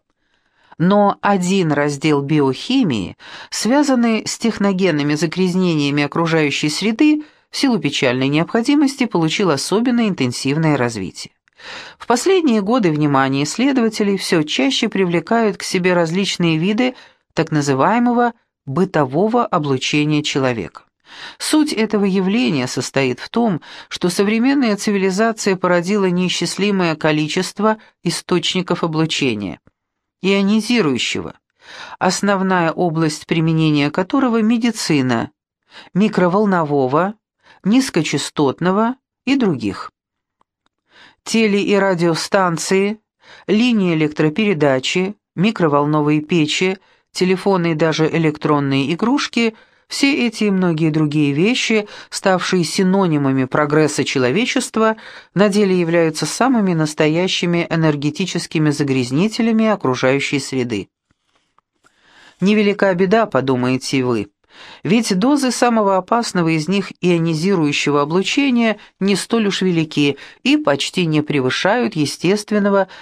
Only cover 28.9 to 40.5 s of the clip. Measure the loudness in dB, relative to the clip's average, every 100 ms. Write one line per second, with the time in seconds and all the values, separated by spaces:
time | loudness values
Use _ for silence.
28.9 | -2 -2 0 -2 -2 -8 -12 _ _ _
29.9 | _ _ _ 0 2 2 0 0 0 0
30.9 | 0 -4 -6 -8 -14 _ _ -20 -20 -18
31.9 | -2 -2 0 0 0 0 0 0 0 -2
32.9 | 0 -2 -4 -4 0 2 2 2 2 0
33.9 | -2 -2 0 0 2 2 2 0 -2 0
34.9 | 0 2 0 -4 _ _ _ _ -20 -6
35.9 | 0 0 2 2 2 2 0 0 0 2
36.9 | 2 0 -6 _ _ _ _ 0 2 2
37.9 | -2 -2 -4 -4 0 0 0 0 0 0
38.9 | -4 _ _ -2 2 2 0 -4 -8 -12
39.9 | -18 _ _ _ _ _